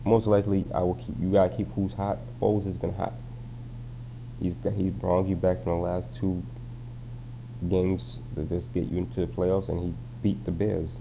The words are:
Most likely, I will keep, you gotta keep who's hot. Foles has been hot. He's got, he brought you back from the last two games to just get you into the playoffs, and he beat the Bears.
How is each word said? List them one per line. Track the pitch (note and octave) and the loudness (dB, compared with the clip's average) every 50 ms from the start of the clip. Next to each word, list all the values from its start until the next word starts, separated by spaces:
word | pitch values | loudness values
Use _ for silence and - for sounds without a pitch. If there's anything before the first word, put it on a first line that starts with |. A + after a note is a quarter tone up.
| - | 6
Most | G2 A2+ A2+ A2 G#2+ | 6 6 6 6 6
likely, | G#2 G2+ G2+ G2+ G2 G2 F#2 - - | 6 6 6 4 2 2 2 2 0
I | - | 2
will | F2+ F2+ F2+ | 2 2 2
keep, | - - - - - | 0 -4 -8 -4 -2
you | F2 F#2 | 0 4
gotta | F#2+ G2 F#2 F#2 - | 6 6 6 6 4
keep | - G2+ - - | 0 -4 -2 0
who's | - G2 F#2 - | 0 0 0 0
hot. | - G2 G2+ G#2 - - - - - | -2 -2 -2 -2 -2 -4 -10 -6 0
Foles | - G#2 G#2+ G#2 F#2+ | 2 2 4 2 0
has | F#2+ F2+ E2+ | -2 -4 -2
been | - F2+ F#2 | -2 -4 -2
hot. | F#2 F2+ F#2 - - - - - - - - - - - - - - - - - - - - - - - - - - | -2 -4 -4 -4 -6 -10 -10 -10 -10 -10 -10 -10 -10 -10 -10 -10 -10 -10 -10 -10 -10 -10 -10 -10 -10 -10 -10 -6 -2
He's | - F2+ F2 | -2 -2 -2
got, | - - - G#2 | -2 -2 -2 0
he | G#2 F#2+ F#2+ | 2 0 0
brought | F#2 G2 F#2+ F#2 F2 F#2 F#2+ F#2+ | 0 0 2 4 4 4 4 4
you | F#2+ | 2
back | F2 F#2 F#2 F#2 F2+ - | 2 4 2 2 2 0
from | E2+ E2+ | 0 0
the | E2+ | 2
last | F2 F2 F2+ F2+ F#2 - - - | 2 0 0 -2 -2 -6 -6 -2
two | G2+ F#2+ F#2 F2+ E2 - - - - - - - - - - - - - - - - - - - - - - - F2 F2 | 0 0 0 0 -4 -6 -10 -10 -10 -10 -10 -10 -10 -10 -10 -10 -10 -10 -10 -10 -10 -10 -10 -12 -12 -12 -8 -4 0 2
games | G2 F#2 F#2 F#2 F#2+ F2+ - - - - - - - | 4 4 6 4 2 2 -2 -6 -10 -10 -8 -8 -6
to | - D2+ | -4 -2
just | - E2+ F2 - - - | -2 -2 -2 -2 -2 -2
get | F#2 - | -2 0
you | - - F2+ | 0 0 -2
into | F#2 - - - | -2 -2 0 -2
the | F2+ E2 | -2 -2
playoffs, | - - F2+ F2+ F#2+ G2 F#2+ - | 0 0 2 4 4 2 2 0
and | E2 E2+ | -2 -2
he | F2 F2+ E2 - - - - - | -2 -2 -4 -6 -8 -10 -10 0
beat | - G#2 - - - | 2 2 2 2 -2
the | - | -2
Bears. | F2 E2 G2+ G#2+ G2 F2+ E2 E2 - - | 0 2 2 2 2 0 -2 -4 -6 -8